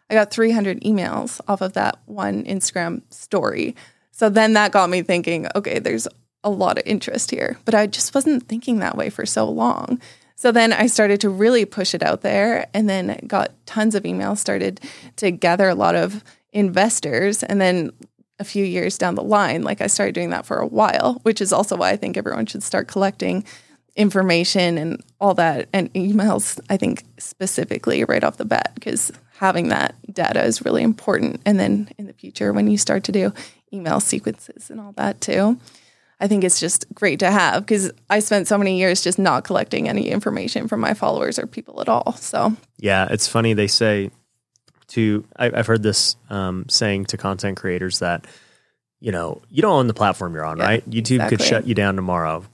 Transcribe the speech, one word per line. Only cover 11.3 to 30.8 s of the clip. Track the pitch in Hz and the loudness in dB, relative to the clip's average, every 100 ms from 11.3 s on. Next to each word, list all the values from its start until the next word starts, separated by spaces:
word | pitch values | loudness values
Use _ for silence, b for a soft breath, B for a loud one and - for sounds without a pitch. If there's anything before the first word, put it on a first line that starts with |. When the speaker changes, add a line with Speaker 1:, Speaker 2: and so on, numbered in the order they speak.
| 190 220 247 196 | 2 4 4 2
Speaker 1:
push | - 185 175 | -2 -4 0
it | |
out | - - | 0 0
there | - 196 214 226 - | 0 2 2 0 -2
and | 202 214 | 0 2
then | 190 185 - - | 0 -2 -6 -4
got | 202 - - - | -2 -2 -6 -8
tons | 220 220 208 | 0 0 0
of | |
emails, | 175 180 196 208 | -2 -4 -4 -4
started | - 196 190 190 B B B - | -2 -2 -2 -6 B B B -4
to | 196 | -2
gather | 180 175 180 190 | 2 2 4 2
a | |
lot | 180 190 175 | 4 2 2
of | 175 208 - b b | 0 -4 -16 b b
investors. | 214 196 185 220 - 147 120 196 220 | 0 2 4 2 2 -2 0 0 0
And | - 202 | -2 2
then | 185 180 156 - - _ _ - | 4 2 -2 -8 -20 _ _ -16
a | |
few | 202 202 | -8 -2
years | 196 180 185 - | -2 0 -2 0
down | 180 190 | -2 -2
the | |
line, | 208 208 185 165 | 2 2 2 0
like, | - 214 | -2 -2
I | 196 | -2
started | - 202 | 0 0
doing | 175 175 | -2 -4
that | - - | -6 -4
for | - | -4
a | - | -2
while, | 226 208 - 247 247 | 2 2 4 0 0
which | 226 220 | 0 0
is | 190 | 0
also | 185 202 175 | 0 0 0
why | - | 0
I | 202 | 0
think | - 190 | -2 -4
everyone | 214 - 220 | -6 -4 -6
should | - | -6
start | - 101 - | -6 -6 -4
collecting | 196 196 - 185 180 - B B B _ - | -2 -2 -2 -4 -4 -6 B B B _ 0
information | 208 196 185 170 151 196 175 165 | 2 4 2 2 2 2 2 0
and | 160 - - - | -4 -6 -10 -2
all | 196 | 2
that, | 180 165 139 - | 4 2 0 -2
and | 196 - | -2 -2
emails, | - 185 208 214 - - - - | -2 0 2 2 0 -2 -8 -4
I | 196 | -2
think, | - - - - | 0 -4 -10 -18
specifically | - - 185 - - - - 69 | -16 -8 -6 -4 -4 -4 -2 0
right | - - | 2 2
off | - - | 0 -2
the | 214 | -2
bat, | - - - | 0 -2 -8
'cause | - - - - _ - | -8 -4 -4 -6 _ -2
having | 190 175 165 | 0 2 0
that | - - - - | 0 -2 -6 -14
data | 190 - - | -4 0 2
is | - 226 | 0 0
really | - - | 0 2